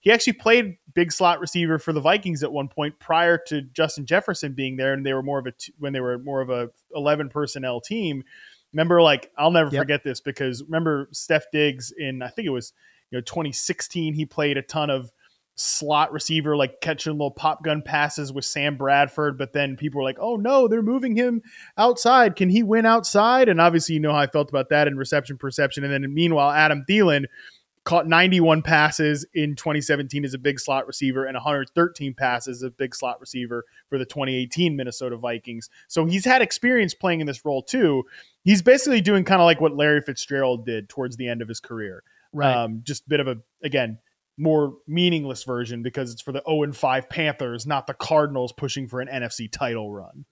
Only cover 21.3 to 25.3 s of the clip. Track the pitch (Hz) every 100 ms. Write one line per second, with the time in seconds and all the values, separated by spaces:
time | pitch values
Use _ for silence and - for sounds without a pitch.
21.3 | 233 - - - - 226 247 240 262 233
22.3 | - 185 196 220 226 226 226 - 202 220
23.3 | 254 254 170 170 165 156 160 151 147 139
24.3 | 156 147 143 127 147 147 139 135 147 139